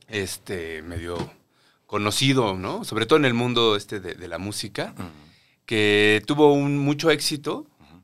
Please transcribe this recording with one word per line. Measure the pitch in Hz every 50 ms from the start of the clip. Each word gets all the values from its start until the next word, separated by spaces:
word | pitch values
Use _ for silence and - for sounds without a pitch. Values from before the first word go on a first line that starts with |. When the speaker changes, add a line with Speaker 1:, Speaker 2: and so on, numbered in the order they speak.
| _ -
Speaker 1:
este, | 110 104 95 90 - - - - 104 87 82 82 80 78 78
medio | 85 85 85 85 85 87 85 85 - - _ _ _ _ _ _ _ _ _ _
conocido, | _ 104 104 104 104 - - 131 135 135 131 120 101 95
¿no? | 92 92 110 165 220 135
Sobre | - 110 110 113
todo | 110 156 151
en | 143
el | 131 117
mundo | 117 120 123 123 120 117 113 104
este | 101 - - 110 101
de, | 90 87 80
de | 76 90 90
la | 85 82
música, | 95 104 104 - - 101 - - 165 226 - -
Speaker 2:
Ujú. | 95 85 76 76 73 78 _ _ _ _ _ _ _
Speaker 1:
que | - 117 107 107 104 104 104 104 107 107 107 104 -
tuvo | 147 147 151 147 143
un, | 143 139 143 143 143
mucho | 139 143 147 147 160 165
éxito, | 151 151 - - 156 143 147 - 185 277 311 - _ _
Speaker 2:
Ujú. | 80 73 80 90